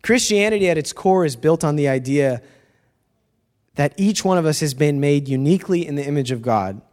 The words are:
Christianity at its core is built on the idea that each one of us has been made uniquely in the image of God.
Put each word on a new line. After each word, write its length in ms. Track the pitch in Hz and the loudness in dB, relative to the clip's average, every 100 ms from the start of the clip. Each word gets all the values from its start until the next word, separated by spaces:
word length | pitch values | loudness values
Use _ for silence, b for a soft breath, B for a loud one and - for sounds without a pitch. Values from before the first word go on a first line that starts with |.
Christianity 640 | - 240 - 208 208 214 190 | 2 0 2 0 2 2 2
at 80 | 160 | 0
its 160 | 147 | -2
core 320 | - 190 190 165 | -2 2 2 2
is 100 | 120 | 0
built 280 | 156 165 | 0 2
on 120 | 160 147 | 0 0
the 120 | 143 | 0
idea 560 | 135 127 143 135 120 b b b b b b _ _ _ _ _ _ _ - | 0 0 0 0 -2 b b b b b b _ _ _ _ _ _ _ -4
that 180 | 143 - | -4 0
each 260 | 196 202 | -2 0
one 140 | 196 185 | 0 2
of 80 | 156 | 2
us 140 | 151 | -2
has 160 | 156 131 | -4 0
been 240 | 151 143 | 0 2
made 280 | 143 143 139 | 2 0 0
uniquely 600 | 131 139 180 - 175 160 | -2 2 0 0 -2 -2
in 80 | 143 | -6
the 100 | 139 | -2
image 240 | 147 127 | -2 -2
of 140 | 127 | -4
God. 380 | 113 113 95 98 _ | 0 0 -2 -8 _